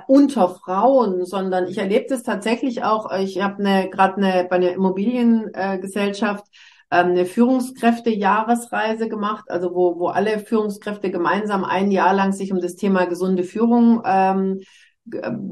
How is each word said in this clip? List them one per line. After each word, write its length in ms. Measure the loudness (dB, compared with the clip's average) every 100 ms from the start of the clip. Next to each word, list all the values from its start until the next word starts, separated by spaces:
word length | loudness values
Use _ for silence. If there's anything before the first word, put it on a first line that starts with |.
| 4
unter 420 | 6 6 4 0
Frauen, 800 | 0 -6 0 4 4 2 0 -4
sondern 420 | -4 -2 -2 -2
ich 80 | -4
erlebe 300 | 0 0 0
das 140 | -4
tatsächlich 600 | -4 -4 -2 -2 -2 -4
auch, 300 | -2 -2 -2
ich 300 | -4 -4 -2
hab 160 | -4 -2
eine, 320 | 0 0 0
grad 260 | 2 2 2
eine, 300 | 2 2 2
bei 80 | 2
einer 160 | 2
Immobilien-, 800 | 2 0 0 -2 2 2 2 0
äh, 260 | -6 -4 -4
Gesellschaft, 680 | -6 -4 -4 -2 -2 -4 -10 _ -20 _ _
ähm, 180 | 2 2
eine 180 | 2 0
Führungskräfte-Jahresreise 1800 | 2 2 2 -2 0 0 2 0 0 2 2 0 -2 -2 -4 -4 -4 -4
gemacht, 340 | -4 -4 -6 -6
also 260 | -4 -2
wo, 240 | 0 0 0
wo 80 | -2
alle 320 | 0 0 -2
Führungskräfte 720 | -2 -2 -2 -6 -8 -6 -4
gemeinsam 520 | -2 0 0 -2 -2
ein 280 | -2 0 0
Jahr 240 | 2 2
lang 180 | 2 2
sich 180 | -2 -4
um 100 | -4
das 120 | -4
Thema 300 | -4 0 2
gesunde 400 | 0 -2 -2 -2
Führung, 560 | -2 -2 2 4 4 4 2
ähm, 560 | 2 2 2 -2 -4 -10 _ _ _
g-, 160 | -14 -10 -8 -8 -2